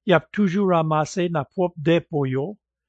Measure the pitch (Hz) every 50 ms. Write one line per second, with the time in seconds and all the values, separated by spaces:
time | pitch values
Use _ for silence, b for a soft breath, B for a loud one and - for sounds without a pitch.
0 | _ 208 175 156 - _ - 208 208 185 165 208 202 185 180 165 160 156 156 151
1 | 151 - - 190 175 175 170 151 135 - _ 196 180 170 - 165 139 151 170 170
2 | - _ 165 147 139 131 127 135 139 190 208 - _ _ _ _ _